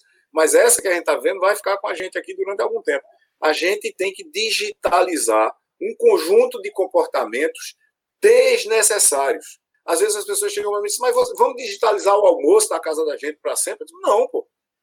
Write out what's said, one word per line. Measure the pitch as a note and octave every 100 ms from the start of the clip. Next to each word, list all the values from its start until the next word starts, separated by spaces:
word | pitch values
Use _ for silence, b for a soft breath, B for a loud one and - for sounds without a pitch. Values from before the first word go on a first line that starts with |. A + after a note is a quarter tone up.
| _ _ _
mas | D#3 D#3
essa | D#3+ A#3 -
que | G3
a |
gente | F3
tá | D#3+ C3
vendo | D#3 F#3+
vai | F#3+ G#3
ficar | G3 G3
com | G#3
a |
gente | F3+ F#3 F3+
aqui | -
durante | F#3 F#3+ G3
algum | - A3+
tempo. | D3+ C#3 - b b _
A | D#3
gente | D#3 F3 G#3 A3
tem | - F#3+
que | F#3+ E3+
digitalizar | F3+ A3 F#3 G#3 - - F3 F3+ D3+ A2+ A2 A2 - _ _
um | - -
conjunto | A#3 F#3 D#3+ A3 B3 A#3+
de | G3+
comportamentos | G3 F#3 F3 - C#3 A2+ A#2+ D#3+ - - - _ _ _ _
desnecessários. | G#4 B3 B3+ A#3 G#3 A3 G#3+ G#3 - C#3 C#3 G#2+ - - _ _
Às | - E3+
vezes | G#3+ G#3
as |
pessoas | G3+ G3+ G3+
chegam | - -
pra | G#4
mim | G#4
e |
dizem, | -
"Mas | B4 B4 A#4+ -
vamos | B4+ B4+
digitalizar | G#3 G4 A3 G#3 F3+ G3+
o | F#3+
almoço | D#3 C#3+ G#3+ -
da | E3
casa | E3 D3+
da | D#3 C3
gente | D3 D3
pra | D3 B2
sempre?" | - A3
Eu | D#3+
digo, | F#4
"Não, | F#4 G#3+ C5
pô. | - - _ _ _